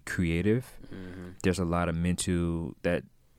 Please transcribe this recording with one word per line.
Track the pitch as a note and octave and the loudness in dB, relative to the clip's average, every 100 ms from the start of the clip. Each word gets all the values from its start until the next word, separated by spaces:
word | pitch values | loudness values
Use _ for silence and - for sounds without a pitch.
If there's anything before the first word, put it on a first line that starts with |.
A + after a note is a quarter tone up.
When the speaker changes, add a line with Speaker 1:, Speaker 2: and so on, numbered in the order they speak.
| - | -4
Speaker 1:
creative. | - E2+ E2 F#2+ A#2 - - - | 0 2 4 4 2 0 -12 -14
Speaker 2:
Mm-hmm. | F#2+ F#2 F#2 F2+ G2+ | -12 -12 -12 -12 -2
Speaker 1:
There's | F#2+ F2+ | 0 2
a | E2+ | 2
lot | F2 E2+ | 2 2
of | E2 | 2
mental | F2 F2 - F2 E2+ E2+ D#2+ - | 2 0 0 2 2 0 -4 -4
that, | F2 E2+ - _ _ | 0 0 -2 _ _